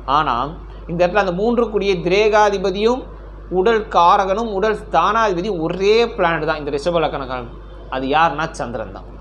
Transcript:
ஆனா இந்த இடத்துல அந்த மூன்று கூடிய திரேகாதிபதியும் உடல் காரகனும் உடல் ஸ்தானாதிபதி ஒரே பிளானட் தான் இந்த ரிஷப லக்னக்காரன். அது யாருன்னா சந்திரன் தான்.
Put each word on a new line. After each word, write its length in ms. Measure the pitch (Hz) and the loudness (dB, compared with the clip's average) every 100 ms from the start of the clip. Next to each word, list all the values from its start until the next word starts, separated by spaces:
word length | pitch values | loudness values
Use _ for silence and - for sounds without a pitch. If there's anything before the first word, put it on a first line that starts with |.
| - | 0
ஆனா 280 | 143 151 120 139 175 - - - | 0 2 -2 -4 -8 -14 -16 -8
இந்த 180 | 170 175 | -2 0
இடத்துல 160 | 202 | 2
அந்த 80 | 190 | 0
மூன்று 380 | 175 220 240 220 | 0 0 0 0
கூடிய 240 | 214 196 | 0 0
திரேகாதிபதியும் 1080 | 180 165 196 214 214 208 190 190 190 220 254 - - - - - | 0 0 2 4 4 4 2 -2 0 0 0 -4 -16 -16 -16 -4
உடல் 320 | 180 190 226 - | 0 2 2 2
காரகனும் 640 | 185 175 202 190 196 233 | 4 6 6 4 0 -2
உடல் 260 | 190 214 208 | 0 0 -2
ஸ்தானாதிபதி 720 | - 165 180 226 220 175 208 180 | 0 2 2 2 2 0 -2 -2
ஒரே 460 | 160 180 196 226 233 | -2 0 4 4 2
பிளானட் 400 | 220 170 160 151 | 2 0 2 0
தான் 120 | 156 | -2
இந்த 120 | 143 | -2
ரிஷப 320 | 139 165 170 | -2 0 2
லக்னக்காரன். 480 | 147 143 127 127 117 - - - - | 0 -2 -6 -8 -8 -14 -18 -16 -8
அது 160 | 131 135 | -6 0
யாருன்னா 440 | 151 170 151 160 | 2 2 2 -6
சந்திரன் 420 | - 123 117 101 | -4 -6 -6 -8
தான். 120 | 95 - - | -10 -16 -16